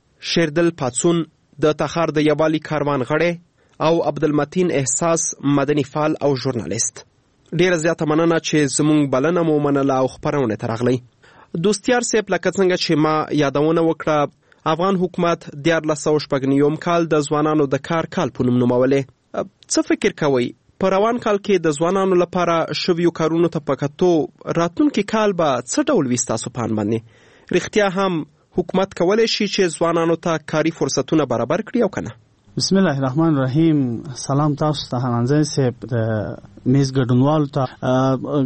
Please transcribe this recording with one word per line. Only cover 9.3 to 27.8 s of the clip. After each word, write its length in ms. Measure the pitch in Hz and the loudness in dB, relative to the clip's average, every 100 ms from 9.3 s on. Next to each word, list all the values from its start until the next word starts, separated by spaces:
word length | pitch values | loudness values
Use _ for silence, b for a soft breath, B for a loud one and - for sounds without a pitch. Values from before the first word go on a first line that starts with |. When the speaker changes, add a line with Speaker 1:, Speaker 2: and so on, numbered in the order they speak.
| 180 | 0
Speaker 1:
مو 160 | 160 151 | 2 0
منله 340 | 143 139 139 | 2 0 2
او 140 | 131 131 | 0 0
خپرونې 480 | - 156 147 120 104 | -4 -4 -2 -2 -2
ته 120 | 117 | -4
راغلی. 340 | 117 123 127 - _ b b b 170 | -2 0 -2 -4 _ b b b -4
دوستیار 460 | 190 202 - 247 | -2 -2 0 0
صاحب، 220 | 240 220 202 | 0 -2 0
لکه 200 | 175 185 | -2 -2
څنګه 260 | 185 185 180 | 0 2 0
چې 160 | - 151 | 0 2
ما 280 | 156 156 - | 2 0 0
یادونه 500 | 143 139 139 156 170 | 0 0 2 2 2
وکړه، 480 | 165 156 - 151 143 _ b b 151 | 0 0 0 0 0 _ b b -4
افغان 300 | 160 190 190 | 0 0 0
حکومت 540 | 175 - 170 165 - 147 | -2 -2 -2 -2 -6 -4
دیارلس 480 | 151 160 151 151 | 0 0 0 -2
سوه 160 | 160 151 | 0 0
شپږ 260 | - 139 131 | 0 -2 0
نوي 320 | 139 147 151 | 2 2 0
کال 300 | 175 170 165 | -2 0 0
د 120 | 156 | 0
ځوانانو 460 | 143 147 151 156 139 | 0 0 0 0 0
د 100 | 135 | -2
کار 300 | - 165 160 | -2 -4 -4
کال 240 | - 139 | -4 -4
په 140 | - | -2
نوم 140 | 123 123 | 0 2
نومولی. 440 | 123 123 131 139 131 - _ - 190 _ - | 2 2 2 2 -2 -12 _ -8 -8 _ -6
څه 140 | 320 - | -2 0
فکر 220 | 330 208 - | 0 -2 -2
کوئ؟ 260 | 151 131 123 - _ - | 0 0 -2 -8 _ -4
په 100 | 190 | 0
روان 280 | 190 226 240 | 2 0 0
کال 200 | 226 202 | -2 -2
کې 180 | 202 190 | 0 0
د 100 | 160 | 2
ځوانانو 440 | 143 165 196 190 180 | 0 0 0 2 2
لپاره 580 | 175 180 170 165 - | 0 0 0 0 -2
شویو 380 | 147 - 170 170 | -4 -2 0 0
کارونو 360 | 165 160 165 170 | 0 -2 0 0
ته 120 | 165 | -2
په 160 | - 135 | -4 -2
کتو، 520 | 143 - 180 165 - - - 160 | -4 0 2 2 0 -6 -6 -2
راتلونکي 460 | 170 170 294 233 | -2 0 0 0
کال 300 | 196 220 214 | -2 0 0
به 280 | 175 156 123 | 0 0 0
څه 220 | - - | -4 -4
ډول 240 | 302 240 131 | 0 0 0
وي 100 | 123 | -2
ستاسو 320 | - 113 - | -2 -4 -6
په 120 | 120 | -6
اند 100 | 110 | -4
باندې؟ 280 | 107 104 113 - b b b b 185 | -2 -2 -4 -6 b b b b -4
رښتیا 320 | - 214 | 0 0